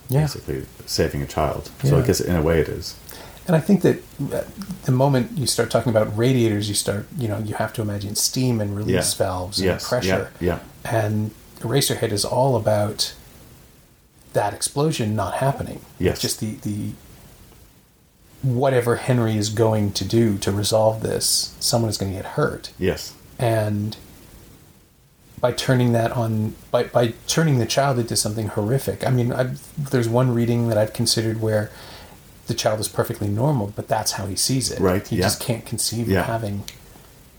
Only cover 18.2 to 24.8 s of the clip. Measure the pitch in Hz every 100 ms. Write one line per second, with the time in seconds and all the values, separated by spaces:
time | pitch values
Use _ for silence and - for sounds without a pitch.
18.2 | - - 135 120 139 127 117 107 - 123
19.2 | 113 107 107 110 110 110 104 - 98 113
20.2 | 113 101 - 101 101 110 110 110 107 -
21.2 | - - - - - 123 113 107 98 92
22.2 | - - 147 - - - 90 78 - -
23.2 | - - 120 113 107 104 107 - - -
24.2 | - - - - - -